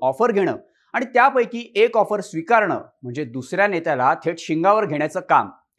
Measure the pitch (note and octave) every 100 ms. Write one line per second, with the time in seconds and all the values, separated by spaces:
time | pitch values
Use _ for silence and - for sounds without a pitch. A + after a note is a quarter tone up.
0 | B2+ C3 A#3+ G3+ F3 A2 - _ _ -
1 | B3 A#3+ B3+ C4 A#3 A#3 A#3 G3 A3+ A3+
2 | G3+ G#3 - D#3 E3 A#3 G3+ C3 - _
3 | B2+ B2 C3+ B2+ B2+ F3+ G3+ F3 E3 C#3
4 | B2+ D#3+ D#3 E3+ - D#3 F3+ G#3+ G3+ D3+
5 | D3+ F#3 F3 D3+ G2+ - _